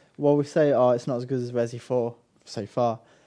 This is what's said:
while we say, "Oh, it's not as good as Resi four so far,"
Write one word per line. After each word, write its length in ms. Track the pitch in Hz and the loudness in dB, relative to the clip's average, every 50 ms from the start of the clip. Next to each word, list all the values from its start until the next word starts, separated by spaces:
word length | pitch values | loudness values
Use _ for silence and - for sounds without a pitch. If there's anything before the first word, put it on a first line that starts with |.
| _ _ _ - | _ _ _ -2
while 180 | 147 143 147 | 2 2 2
we 80 | 147 139 | 2 0
say, 300 | 143 - 165 151 143 131 | 0 0 2 2 4 4
"Oh, 160 | 117 127 123 | 4 4 4
it's 180 | 123 120 - 151 | 2 2 -2 -4
not 100 | 131 120 | -6 -6
as 80 | 127 | -4
good 160 | 123 135 127 | -4 -4 -4
as 100 | 123 123 123 | -4 -4 -2
Resi 260 | 120 117 117 123 117 | -2 -2 -4 -4 -10
four 360 | - - 127 123 117 117 117 - _ _ _ _ _ | -8 -4 -2 -2 -2 -4 -6 -10 _ _ _ _ _
so 220 | - - 113 101 | -14 -10 -10 -10
far," 340 | - - 127 120 117 110 113 _ _ _ _ _ | -6 -2 0 0 0 0 -4 _ _ _ _ _